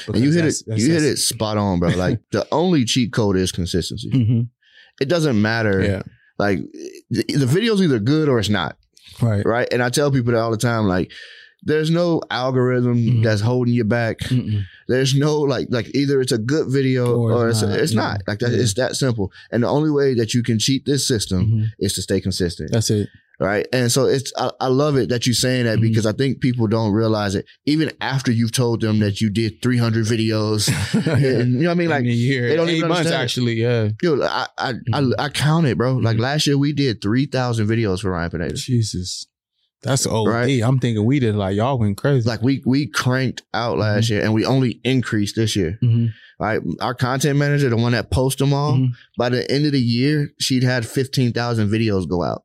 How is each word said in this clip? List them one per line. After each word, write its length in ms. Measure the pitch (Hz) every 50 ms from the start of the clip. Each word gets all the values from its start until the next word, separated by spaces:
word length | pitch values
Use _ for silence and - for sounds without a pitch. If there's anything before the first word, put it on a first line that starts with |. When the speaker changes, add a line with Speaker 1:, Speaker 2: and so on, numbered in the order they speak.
| - -
Speaker 1:
And 80 | 107
you 160 | 98 123 143
Speaker 2:
Because 40 | 160
Speaker 1:
hit 40 | 175
it, 40 | 165
Speaker 2:
that's, 200 | 147 - - -
that's, 180 | - 110 107
Speaker 1:
you 120 | 110 151 170
hit 60 | 160
Speaker 2:
that's 40 | 151
Speaker 1:
it 120 | 139 101 -
spot 400 | - - - 113 113 107 107 107
on, 220 | 104 101 92 87
bro. 100 | 87 87
Like, 320 | - 87 92 92 123 110 _
Speaker 2:
<laughs> 60 | _
Speaker 1:
the 160 | - 101 - - -
only 320 | 143 170 185 175 147 120
cheat 260 | 110 - 135 120 95
code 240 | - - 110 101 95
is 160 | 92 92 90
consistency. 580 | - - 85 87 - 90 - - - 104 117 -
Speaker 2:
Mm-hmm. 320 | - 135 120 107 127 117 120 120 _ _ _ _ _ - - _ _ -
Speaker 1:
It 80 | - 135
doesn't 300 | 175 170 156 151 120 104
matter. 400 | 104 107 113 117 113 107 98 95 95
Speaker 2:
Yeah. 180 | 101 98 95 - - - _ _ _ _ -
Speaker 1:
Like, 200 | - 101 98 78 53 - - - 71 62 - - _ -
the, 140 | 117 - 110 - -
the 100 | 143 135
video's 360 | 120 135 190 226 233 220 190
either 180 | 190 160 131 110
good 300 | 98 127 151 156 156 143
or 100 | 127 117
it's 80 | 98 104
not. 280 | 104 95 80 - - _ _ _ _ _ _ - - -
Speaker 2:
Right. 240 | 123 113 104 101 -
Speaker 1:
Right. 220 | - 113 120 120 -
And 120 | - 120 123
I 60 | 123
tell 220 | 123 151 147 143
people 200 | 135 135 117 120
that 80 | 120 113
all 120 | 113 117
the 60 | 113 104
time, 280 | - 120 117 110 107 98
like, 240 | 90 92 80 - - - - - - - - - _ _ -
there's 240 | - 151 156 156 156
no 320 | 165 170 175 175 165 - - -
algorithm 680 | - 120 127 131 131 127 123 127 127 123 123 123 120 120
Speaker 2:
Mm-hmm. 240 | 117 113 123 113
Speaker 1:
that's 180 | 113 110 107 101
holding 320 | 101 117 123 127 123 120 120
you 120 | 120 113
back. 340 | 101 120 120 117 113 - -
Speaker 2:
Mm-mm. 440 | - - 131 123 98 - 107 104 98 - - - - -
Speaker 1:
There's 260 | 120 127 135 135 131
no, 240 | 135 143 156 151 151
like, 280 | 151 143 127 107 80 -
like, 260 | 117 120 98 - -
either 240 | 135 143 139 143 135
it's 140 | 127 123 127
a 40 | 113
good 300 | 107 123 147 160 - 120
video 460 | 131 139 135 131 127 127 123 123 120
Speaker 2:
Or 160 | 120 117 113
Speaker 1:
or 180 | 117 120 117 113
Speaker 2:
it's 120 | 113 110
Speaker 1:
it's, 80 | 104 101
Speaker 2:
not. 80 | 101 98
Speaker 1:
it's 140 | 127 165 110
Speaker 2:
Yeah. 80 | -
Speaker 1:
not. 200 | 233 - - 101 92 -
Like, 120 | 104 101
that, 120 | 120 123
Speaker 2:
Yeah. 60 | 123 117
Speaker 1:
it's 140 | 123 113 -
that 220 | 123 131 101 - -
simple. 340 | 143 131 117 113 95 90 _ - - -
And 140 | - 117 120
the 40 | 92
only 220 | 113 143 156 156
way 240 | 147 143 139 135 131
that 180 | 110 117 107 -
you 100 | 123 117
can 160 | - 113 107
cheat 260 | - - 135 135 -
this 220 | 120 147 131 - -
system 380 | 131 104 - - 98 90 113
Speaker 2:
Mm-hmm. 180 | 110 110 107 107 110 - -
Speaker 1:
is 140 | - 98 -
to 80 | -
stay 180 | - - 101 95
consistent. 520 | - 98 90 - 92 85 - - 80 78 113
Speaker 2:
That's 160 | 113 107 -
it. 180 | 113 104 101 - _ - _ _ _ -
Speaker 1:
Right. 260 | 71 92 104 104 - - -
And 160 | 127 123 117
so 140 | 113 143 127 95
it's, 240 | 113 135 127 - - -
I, 140 | 123 123 - -
I 80 | 120 131
love 280 | 127 135 147 151 143 135
it 100 | 110 80
that 160 | 123 120 -
you're 80 | 127 117
saying 300 | - - 127 127 127 120
that 120 | 117 110 110
Speaker 2:
Mm-hmm. 100 | 113 113
Speaker 1:
because 180 | 110 113 101
I 60 | 110
think 300 | 104 - 135 139 113 -
people 260 | - 127 120 123 113 104
don't 240 | 113 113 113 104
realize 420 | 98 110 113 110 110 107 104 101 95
it. 120 | 95 - _ - _ -
Even 260 | 135 147 156 156 123 - -
after 280 | - 120 135 135 127 127
you've 200 | 117 113 117 110
told 300 | - - 123 120 117 101
them 180 | 110 107 107 107
that 220 | 107 104 101 -
you 80 | 113 110
did 320 | 95 113 113 107 - -
three 160 | - 123 127 120
hundred 280 | 117 113 110 113 113
videos, 640 | 104 117 110 113 110 107 107 107 107 107 107 104 - - 151 98 - -
Speaker 2:
<laughs> 140 | 226 147 151
Speaker 1:
and, 460 | 160 120 143 131 127 110 123 123 123
you 60 | 123
know 80 | 160 175
what 20 |
I 40 | 170
mean? 140 | 175 170 165
Like, 140 | 151 139 123
Speaker 2:
In 60 | 120
a 40 | 117
year. 360 | 117 120 127 139 127 120 120
Speaker 1:
they 80 | 147 165
don't 100 | 165 170
Speaker 2:
Eight 100 | 170 160
Speaker 1:
even 100 | 165 160
Speaker 2:
months, 200 | 170 180 156 165
Speaker 1:
understand 120 | 143 131
it. 20 | 127
Speaker 2:
actually. 300 | 120 - 127 123 120 113
Yeah. 360 | 113 113 120 120 117 110 104 107 -
Speaker 1:
Yo, 200 | - 175 147 113
I, 260 | 76 - - 120 127 - _ -
I, 120 | 95 131
I, 40 | 123
Speaker 2:
Mm-hmm. 400 | - - 123 - 147 139 123 110 -
Speaker 1:
I 120 | 135 147
counted, 480 | - - 131 151 156 170 165 131 101 82
bro. 160 | 117 127 131
Like, 200 | 127 107 113 113 110
Speaker 2:
Mm-hmm. 60 | 113
Speaker 1:
last 220 | 131 147 156 -
year 120 | 151 143 139
we 160 | 143 147 151
did 280 | 139 143 131 107 -
three 240 | - 101 110 131 143
thousand 420 | - - 131 127 123 117 113 107 104
videos 340 | 110 117 113 101 92 92
for 100 | 104 95
Ryan 200 | 92 85 85 85
Pineda. 220 | 82 82 85 67 -
Speaker 2:
Jesus. 720 | 135 - - 127 120 110 - - 90 90 92 - - - _ _ _ _ _ _ _ _ _ _ _
That's 260 | - 120 135 135 - -
O 180 | - 113 107
D. 60 | 98
Speaker 1:
Right. 300 | 113 117 123 127 139 120 107
Speaker 2:
I'm 160 | 120 135 127
thinking 240 | 131 120 113 107 104
we 140 | 117 139 147
did, 160 | 123 110 104
like, 220 | 104 98 92 98 101
y'all 200 | 110 131 143 123
went 200 | 110 104 98 -
crazy. 280 | - 139 143 131 110 123
Speaker 1:
Like, 140 | 113 -
we, 220 | 110 131 139 123 -
we 220 | 117 131 139 151 -
cranked 560 | - - - 127 123 131 131 117 - - - _ -
out 240 | 104 117 117 82 69
last 280 | 104 107 104 107 113
Speaker 2:
Mm-hmm. 80 | 113 107
Speaker 1:
year 100 | 101 -
and 100 | 107 110
we 120 | 110 92
only 340 | 85 131 135 131 120 - - -
increased 500 | 123 131 131 117 - 117 107 104 101 -
this 200 | 110 113 107 - 104
year. 200 | 92 78 98 - -
Speaker 2:
Mm-hmm. 220 | 120 110 117 117 113 110 - - - - -
Speaker 1:
Right? 220 | 87 104 110 - - 87 80 -
Our 140 | - 117 123
content 420 | - 127 120 131 139 - 151 139 143
manager, 320 | 147 143 143 143 143 127
the 60 | 113 110
one 140 | 117 120
that 180 | 123 113 98 -
posts 300 | - 135 131 131 - -
them 140 | 139 139 143
all, 200 | 139 143 151 135
Speaker 2:
Mm-hmm. 180 | 131 131 127 123 - - _ _ -
Speaker 1:
by 120 | 117 123
the 200 | 123 123 - -
end 140 | 123 143 151
of 80 | 151 139
the 80 | 139
year, 480 | 120 120 117 120 127 143 151 147 143 - _ -
she'd 240 | - - 135 127 127
had 220 | 127 127 127 113
fifteen 480 | - - 139 131 131 - 135 127 120 107
thousand 360 | 120 120 120 117 113 107 101
videos 380 | 107 110 113 110 101 95 90 73
go 160 | 90 87 80
out. 200 | 60 55 - _